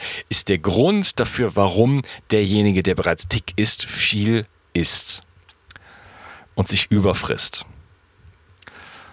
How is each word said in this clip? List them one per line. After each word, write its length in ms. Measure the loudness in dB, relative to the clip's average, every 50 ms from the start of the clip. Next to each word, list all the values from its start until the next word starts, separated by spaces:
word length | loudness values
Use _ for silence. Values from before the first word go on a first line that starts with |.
| -14 -12 -12 -12 -6 -2
ist 200 | -2 0 2 2
der 100 | 0 0
Grund 640 | 0 0 2 4 4 4 2 2 0 -2 0 -2
dafür, 340 | -4 -2 -2 -2 -2 0 2
warum 480 | 2 2 2 4 4 4 4 4 0 -2 -6 -12 -16 -6 0
derjenige, 520 | 0 2 2 2 2 2 4 4 2 2 2
der 120 | 0 0
bereits 340 | 0 0 0 0 -2 -2 -2
dick 240 | -2 -2 -2 -4 -4
ist, 280 | -2 0 0 0 -2 -4
viel 640 | -8 -4 -2 -2 0 0 0 0 0 0 0 -2 -6 _ _ _ _ -2
isst 500 | 0 2 2 2 0 0 -4 -8 -8 -8 _ _ _ _ _ -20 _ _ -20 -20 -20 -20 -20 -20 -20 -20 -20 -20 -20 -20 -20 -20 -20 -20 _ -4
und 120 | -4 -2
sich 240 | 0 0 -2 0 0
überfrisst. 760 | 0 2 2 2 2 0 -2 -4 -4 -4 -4 -6 -6 -10 -12 -14 -20 -20 -20 _ _ _ _ _ _ _ _ -20 -20 _ _ _ -20 _ -20 -20 -20 -20 -20 -20 -20 -20 -20 -20